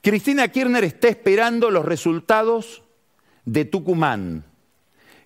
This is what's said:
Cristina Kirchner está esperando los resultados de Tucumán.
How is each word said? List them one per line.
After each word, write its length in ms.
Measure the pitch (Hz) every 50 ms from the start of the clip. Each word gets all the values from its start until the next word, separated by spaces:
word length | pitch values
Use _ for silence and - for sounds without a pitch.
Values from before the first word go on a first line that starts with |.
Cristina 460 | - 302 311 311 - 285 277 285 247 -
Kirchner 340 | - 262 262 254 247 247 208
está 240 | 165 - - -
esperando 640 | 240 208 - - 202 190 208 233 233 233 233 233 226
los 120 | 196 175 151
resultados 1000 | 156 170 147 - 170 160 165 - - 220 220 220 226 226 226 214 - - - _ _ _ _ _ _ _ _ _ _ _ _ _
de 200 | 117 110 151 151
Tucumán. 800 | - - 196 147 170 180 165 156 143 120 104 95 87 82 80 78 _ _ _ _ _ _ _ _ _ _ _ _ _ - _ _